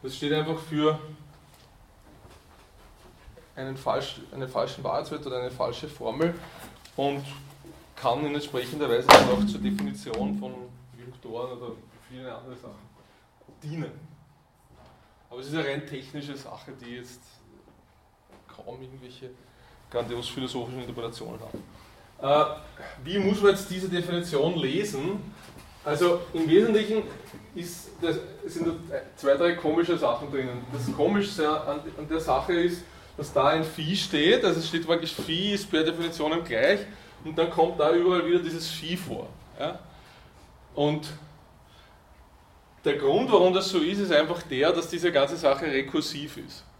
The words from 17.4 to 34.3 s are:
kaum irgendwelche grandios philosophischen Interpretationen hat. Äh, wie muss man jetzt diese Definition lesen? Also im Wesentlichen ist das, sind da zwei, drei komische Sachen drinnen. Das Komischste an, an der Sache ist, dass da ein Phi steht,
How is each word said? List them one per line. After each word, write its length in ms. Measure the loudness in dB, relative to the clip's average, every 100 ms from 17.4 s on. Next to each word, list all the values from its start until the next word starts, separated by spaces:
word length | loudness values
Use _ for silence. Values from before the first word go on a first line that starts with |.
| -20 -20 -20 _ _ _ _ _ _ -20 -20
kaum 340 | -18 -18 -16
irgendwelche 500 | -18 -20 -20 -18 -18 -20 -20 _ -20 -20 -6
grandios 400 | -4 -4 -6 -6
philosophischen 520 | -6 -4 -4 -6 -8
Interpretationen 580 | -8 -6 -8 -8 -12 -12
hat. 140 | -12 -12 -14 -20 -20 -20 -20 -6
Äh, 220 | 4 6 6 0 -12 -16 -16 -14
wie 160 | -4 2
muss 220 | 2 8
man 100 | 6
jetzt 180 | 6 0
diese 200 | -6 -2
Definition 680 | -2 0 -2 0 2 2 2
lesen? 760 | 0 0 0 -2 -4 -4 -8 -16 -20 -20 -20 -10
Also 380 | -2 4 4 4 0
im 160 | -2 6
Wesentlichen 540 | 6 8 4 2 0 -2 -12 -18 -20 -16 -12
ist 340 | -12 -12 -16 -4
das, 160 | -2 -2 -6 -12 -10
sind 220 | -2 -2
da 60 | -4 -8 -8 -10 -2
zwei, 200 | 4 6
drei 180 | 4
komische 440 | 2 2 2 2 2
Sachen 340 | 2 0 -4
drinnen. 340 | -4 -4 -6 -8
Das 200 | -6 -6 2
Komischste 540 | 2 2 0 0 0
an, 320 | 0 -2 -6 -8 -12
an 100 | -6
der 120 | -4
Sache 340 | 0 0 2
ist, 300 | 2 2 -2 -12 -20 -18 -12
dass 160 | -2
da 140 | 2 4
ein 160 | 4
Phi 320 | 0 -4 -2 -2
steht, 500 | 0 2 6